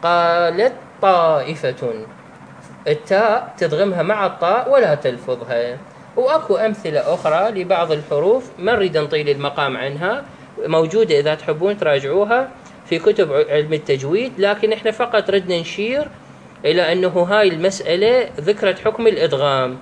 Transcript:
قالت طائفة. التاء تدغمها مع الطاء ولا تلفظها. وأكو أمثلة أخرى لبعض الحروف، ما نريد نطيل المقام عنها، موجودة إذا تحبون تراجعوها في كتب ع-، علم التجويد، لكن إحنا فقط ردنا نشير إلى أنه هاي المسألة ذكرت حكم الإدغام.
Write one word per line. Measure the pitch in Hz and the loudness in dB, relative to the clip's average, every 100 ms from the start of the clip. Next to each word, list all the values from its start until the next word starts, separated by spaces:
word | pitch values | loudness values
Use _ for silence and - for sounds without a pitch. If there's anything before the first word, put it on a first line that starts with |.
قالت | 170 175 170 170 170 170 233 262 - - | 2 2 4 2 2 2 0 0 -18 -4
طائفة. | 196 185 165 156 135 156 139 131 127 113 110 - - - - - - - - | 2 4 4 2 -2 -6 -6 -4 -6 -8 -10 -18 -20 -20 -20 -20 -20 -12 -4
التاء | 151 - 196 220 220 - - | -4 0 0 2 0 -2 -4
تدغمها | 170 151 202 180 | -2 0 0 0
مع | 160 214 196 | -2 0 -2
الطاء | - 170 208 254 | -2 0 0 2
ولا | 277 214 147 | 4 4 2
تلفظها. | 139 123 - 123 120 120 120 127 - - - - | -2 -4 -6 -8 -4 -4 -4 -6 -14 -20 -14 -2
وأكو | 254 311 311 190 | 0 0 0 0
أمثلة | 220 208 170 147 131 | 0 -2 -4 -2 0
أخرى | 175 165 156 202 | 0 2 2 0
لبعض | 214 175 180 170 | -2 -2 0 0
الحروف، | 151 147 143 170 240 254 - | -2 -2 0 2 2 0 -8
ما | 185 | 0
نريد | 233 190 156 | 2 2 0
نطيل | 151 156 147 | 0 -2 0
المقام | 139 143 143 143 127 | 0 -2 -2 -2 -2
عنها، | 127 143 175 247 277 - - - 156 | -6 -4 -4 -4 -8 -18 -20 -10 -2
موجودة | 160 160 190 220 151 | 0 2 2 2 4
إذا | 143 156 | 2 -2
تحبون | - 156 180 208 | -2 -2 0 0
تراجعوها | 160 143 135 165 202 240 262 - - - - | 0 0 0 0 2 0 0 -8 -20 -20 -6
في | 165 | 0
كتب | - 214 175 | 2 2 2
ع-، | 143 151 | 2 2
علم | 143 151 | 2 0
التجويد، | 156 147 139 135 180 254 240 | -2 -2 -2 0 -2 -2 0
لكن | 196 208 214 | 0 2 0
إحنا | 214 226 | 0 -2
فقط | 214 240 226 202 | -2 0 0 2
ردنا | 196 180 180 | 0 0 -4
نشير | 165 - 214 262 294 - - - - - 143 | -4 -6 -4 -4 -4 -10 -20 -20 -20 -6 0
إلى | 165 170 | 2 2
أنه | 175 185 | 2 0
هاي | 175 175 208 208 | 0 2 4 4
المسألة | 165 175 196 - 170 208 247 233 - | 2 -2 -2 -2 0 4 2 0 -4
ذكرت | 151 208 202 185 | -2 0 0 0
حكم | - 214 226 | -2 0 2
الإدغام. | 185 160 139 143 135 131 127 | 2 0 0 0 0 -2 -4